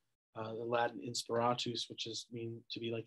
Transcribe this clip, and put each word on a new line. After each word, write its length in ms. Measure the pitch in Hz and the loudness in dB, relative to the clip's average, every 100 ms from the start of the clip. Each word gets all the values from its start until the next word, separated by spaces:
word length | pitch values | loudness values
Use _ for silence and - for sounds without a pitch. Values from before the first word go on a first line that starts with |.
| _ _ _ 113 | _ _ _ -6
uh, 180 | 110 | -4
the 100 | 113 | -2
Latin 360 | 117 120 117 110 | 2 4 4 2
inspiratus, 840 | 123 117 - 117 120 123 123 113 - | -4 -4 2 4 4 4 0 -2 -4
which 180 | 113 117 | -4 -4
is 180 | 110 - | -6 -6
mean 280 | 120 113 117 - | -6 -6 -8 -8
to 80 | 113 | -4
be, 120 | 117 | -2
like, 140 | 113 | -2